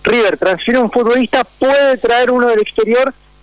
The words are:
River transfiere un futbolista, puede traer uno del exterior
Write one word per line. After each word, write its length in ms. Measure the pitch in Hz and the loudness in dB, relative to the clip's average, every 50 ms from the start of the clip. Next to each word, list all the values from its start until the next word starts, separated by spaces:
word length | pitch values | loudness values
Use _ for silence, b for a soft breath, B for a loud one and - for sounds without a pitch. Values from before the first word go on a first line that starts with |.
| - | -4
River 340 | - 220 240 220 190 156 143 | -2 0 0 0 0 0 -2
transfiere 420 | - 185 190 170 - 233 240 262 | -2 -2 -2 -2 -2 -2 0 0
un 120 | 247 214 | 0 0
futbolista, 520 | - 247 240 226 240 254 247 - - 262 240 | 0 -2 0 0 0 0 0 -2 -2 -2 -4
puede 540 | - - - - 262 277 285 285 277 262 - | -4 -4 -4 0 0 2 2 2 2 0 0
traer 320 | - 233 233 240 247 247 | 0 0 0 0 0 0
uno 180 | 254 247 240 240 | 0 0 0 0
del 140 | 226 214 | 0 0
exterior 500 | 208 - - - 220 214 233 247 262 277 262 _ _ _ _ _ | -2 -2 -2 -4 -2 0 0 0 0 -2 -4 _ _ _ _ _